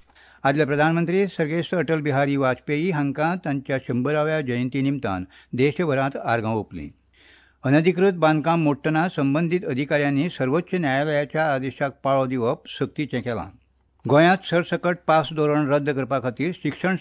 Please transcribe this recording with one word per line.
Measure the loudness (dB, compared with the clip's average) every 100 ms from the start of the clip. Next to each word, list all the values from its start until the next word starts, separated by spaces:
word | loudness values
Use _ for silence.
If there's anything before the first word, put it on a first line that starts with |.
| _ _ -20 -4
आदले | 0 2
प्रधानमंत्री | 0 2 2 2 0 0 0
सर्गेस्त | -2 -2 -2 -2
अटल | -2 0 -2
बिहारी | 0 0 0 2
वाजपेयी | 0 -2 -4 -2 0
हांकां | 0 -2 0 -2 -2
तांच्या | -4 -4 -4 -4
शंभराव्या | -2 -2 0 0 0 -2
जयंती | -2 -2 -2 0
निमतान | 0 -2 -2 -4 -6 -16 _
देशभरांत | 0 0 2 0 0 0 -2
आर्गां | -2 0 0
ओंपलीं. | -2 -4 -10 -14 -16 _ _ -20 -20 _ _
अनधिकृत | 2 4 4 4 2
बांदकाम | 4 2 4 2 2
मोडटना | 2 0 0 0 -2
संबंदीत | 0 0 0 0 -2 -2
अधिकाऱ्यांनी | -4 0 0 2 0 -2
सर्वोच्च | -2 0 0 0
न्यायालयाच्या | -2 0 0 0 -2 -2 -2 0
आदेशाक | 0 -4 -4 -4 -2
पाळो | 0 2 2
दिवप | 0 0 -2 -8
सक्तीचें | -6 -6 -4 -6 -4
केलां. | -4 -6 -8 -14 _ _ _ _ 2
गोंयांत | 6 6 4 0
सरसकट | -2 0 -2 -2 -2 2
पास | 2 2 0
धोरण | 2 2 2
रद्द | 2 2
करपा | -2 -2 -2
खातीर | -2 -2 -4
शिक्षण | -4 -6 -2 -2 -2